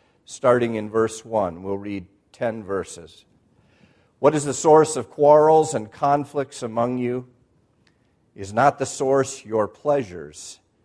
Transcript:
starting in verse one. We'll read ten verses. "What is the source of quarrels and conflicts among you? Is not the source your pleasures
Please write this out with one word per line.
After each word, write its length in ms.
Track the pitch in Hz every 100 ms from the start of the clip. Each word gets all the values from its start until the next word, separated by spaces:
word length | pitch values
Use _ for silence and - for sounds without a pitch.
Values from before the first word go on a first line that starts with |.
| _ _ -
starting 480 | - 127 123 117
in 160 | 110 104
verse 340 | 110 110 110
one. 380 | 113 110 92 85
We'll 160 | 95 98
read 260 | 104 98 90 _ _
ten 300 | - 120 113
verses. 640 | 95 98 - 85 80 - _ _ _ _ _ _ _ _ _ -
"What 160 | 143
is 100 | 151
the 80 | 143
source 420 | 120 165 156 151
of 160 | 131 117
quarrels 640 | - 147 151 156 160 156
and 180 | 123 107
conflicts 720 | - 143 143 143 147 135 -
among 360 | 120 113 123 127
you? 300 | 120 123 123 _ _ _ _ _ _ _ _ _ _
Is 180 | 104 98
not 260 | 107 143 -
the 60 |
source 580 | 135 - 135 139 131 -
your 260 | 104 110 101
pleasures 920 | - 147 143 104 87 73 - - - _ _